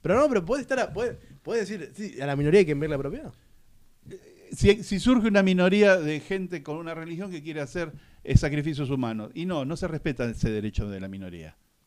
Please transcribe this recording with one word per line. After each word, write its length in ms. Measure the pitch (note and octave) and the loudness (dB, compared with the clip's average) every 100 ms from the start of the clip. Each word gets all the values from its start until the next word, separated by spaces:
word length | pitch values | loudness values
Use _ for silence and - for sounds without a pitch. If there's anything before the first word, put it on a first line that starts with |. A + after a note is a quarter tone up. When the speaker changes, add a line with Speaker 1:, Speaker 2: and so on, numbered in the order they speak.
Speaker 1:
Pero 140 | D#3 A3 | 2 4
no, 80 | D4+ | 4
pero 160 | A3+ E3 | 2 0
puede 160 | C#4 | -4
estar 160 | - C4 | -2 -2
a-, 140 | G#3+ | -2
puede, 200 | E3+ A#3+ - - - | -4 -6 -8 -18 -16
puede 160 | - A3+ | -6 -4
decir, 300 | F#3+ G#3 C3+ - | -4 -8 -12 -10
sí, 240 | G#3 B2 | -10 -6
a 60 | C#3 | -4
la 100 | C#3 | 0
minoría 240 | D3 F#3+ | 6 6
hay 40 | E3+ | 6
que 60 | |
enviar 180 | C#3+ D3+ | 2 -2
la 80 | C#3+ | -4
propiedad. 340 | C#3+ B3 A#3+ - _ - _ - _ _ - - - - - | -6 -8 -14 -18 _ -20 _ -20 _ _ -20 -20 -20 -20 -16
Speaker 2:
Si, 320 | - G3+ G#3+ | 4 6 6
si 160 | F#3 F#3+ | 0 0
surge 280 | A#3+ B3+ A3 | 4 4 4
una 160 | G3+ | 4
minoría 540 | F#3+ F#3 F3+ G#3 G3+ F#3 | 4 4 4 6 6 6
de 220 | D3+ D3+ | 2 -4
gente 440 | - G3 F3+ F3 | -4 -6 -6 -10
con 140 | C#3 D#3 | -8 -8
una 160 | E3 | -8
religión 360 | E3 E3 E3 G3+ | -10 -10 -10 -8
que 100 | E3+ | -10
quiere 180 | D3+ D#3 | -10 -8
hacer, 300 | C#3+ F3 D#3+ - - - | -6 -6 -8 -10 -20 -16
eh, 120 | - C3+ | 2 4
sacrificios 520 | D3+ D3 D3 D3 C3 | 4 -2 -2 -4 -4
humanos, 420 | C3+ A#2 A2 G#2+ - | -2 -4 -6 -10 -8
y 100 | F3+ | -6
no, 180 | E3 C3+ | -4 -4
no 100 | E3 | -6
se 100 | F3+ | -6
respeta 380 | D#3 D#3+ B2+ A#2+ | -6 -6 -4 -6
ese 200 | A2 A#2 | -2 -2
derecho 380 | G#2+ G#2+ - G2+ | -2 -4 -6 -6
de 100 | G2 | -8
la 80 | F#2+ | -10
minoría. 500 | G2 F#2 F2 D#2+ _ _ _ | -12 -12 -14 -18 _ _ _